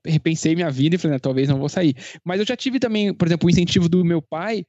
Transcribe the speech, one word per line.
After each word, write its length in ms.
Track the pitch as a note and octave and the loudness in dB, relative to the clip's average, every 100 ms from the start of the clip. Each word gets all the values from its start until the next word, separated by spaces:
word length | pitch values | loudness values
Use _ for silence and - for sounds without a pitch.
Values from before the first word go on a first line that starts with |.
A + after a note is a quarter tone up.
| D#3 | -2
repensei 500 | D#3 D#3+ D#3+ D#3+ E3+ | -2 0 -2 0 0
minha 160 | E3 | -2
vida 240 | C3 D3+ F3 | 0 0 2
e 20 | |
falei, 180 | D#3+ C#3 | 0 -2
"Não, 40 | |
talvez 300 | C#3 C3 C#3 | -2 0 0
não 100 | C3+ | 0
vou 80 | D3 | -2
sair." 260 | F#3+ E3 C3+ - - | 0 0 0 -10 -12
Mas 160 | E3+ F#3+ | -6 -4
eu 60 | G#3 | -4
já 100 | B3 | -4
tive 240 | C4+ B3 | -4 -2
também, 340 | A#3+ G#3+ G3+ | -2 0 -2
por 140 | - E3+ | 0 0
exemplo, 200 | E3+ F3 | 2 4
o 20 | |
incentivo 400 | F3 F3 F#3 E3+ | 4 4 2 2
do 120 | F3+ E3+ | 2 2
meu 160 | E3+ | 0
pai, 440 | - D#3+ G3+ G#3+ | -4 -8 -6 -6